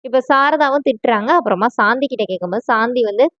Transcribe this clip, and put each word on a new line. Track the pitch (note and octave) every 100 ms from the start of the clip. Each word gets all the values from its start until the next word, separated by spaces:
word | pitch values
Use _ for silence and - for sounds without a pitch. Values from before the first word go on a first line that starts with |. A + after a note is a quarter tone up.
இப்ப | C4 B3+
சாரதாவும் | B3+ C#4 C#4+ D#4 D4 C#4+ C#4
திட்டுறாங்க. | A3 B3+ A3 A3
அப்புறமா | F4 A3+ F#3 A#3
சாந்தி | - G#3 B3 C4+
கிட்ட | A#3 G#3
கேக்கும்போது, | F#3 F3+ G3+ -
சாந்தி | A3+ A#3 B3
வந்து | A3 G3+ D4+ _